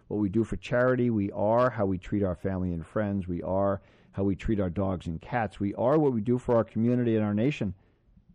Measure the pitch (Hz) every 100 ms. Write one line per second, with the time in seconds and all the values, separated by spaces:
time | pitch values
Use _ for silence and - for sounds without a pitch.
0 | - 104 104 104 110 98 - 123 127 127
1 | 120 110 98 - 101 117 127 113 101 92
2 | - 104 98 87 98 95 90 85 80 110
3 | 104 98 90 87 80 95 98 98 - _
4 | _ - 98 92 - 104 92 82 95 92
5 | 87 82 - 123 104 - 101 98 113 156
6 | 147 120 107 123 - 117 107 - 113 123
7 | 120 110 107 104 127 147 107 90 _ _
8 | _ - _